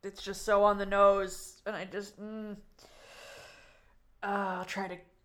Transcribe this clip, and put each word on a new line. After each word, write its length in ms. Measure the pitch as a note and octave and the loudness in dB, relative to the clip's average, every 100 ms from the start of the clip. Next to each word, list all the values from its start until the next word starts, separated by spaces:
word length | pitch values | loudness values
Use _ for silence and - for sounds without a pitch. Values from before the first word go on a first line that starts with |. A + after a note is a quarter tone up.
It's 200 | G3 G3 | -14 -12
just 200 | - G3 | -12 -8
so 200 | - G3+ | 2 6
on 140 | G#3 G3+ | 6 4
the 60 | G3 | 0
nose, 720 | G3 G3+ G3 F#3+ F#3 - - - | 6 6 6 0 -8 -16 -12 -10
and 100 | G3+ | -8
I 100 | F#3 | -8
just, 340 | F#3 G3+ - | -10 -10 -14
mm. 360 | G#3+ A3 G#3+ G#3 - _ - - - - - - - - - _ _ _ _ _ | -14 -12 -12 -14 -18 _ -20 -20 -20 -20 -20 -20 -20 -20 -20 _ _ _ _ _
Uh, 340 | G3+ G3+ G3 F#3 | -4 -2 -2 -4
I'll 80 | F#3 | -6
try 220 | G3 F#3+ | -6 -8
to 100 | F3+ - _ | -8 -16 _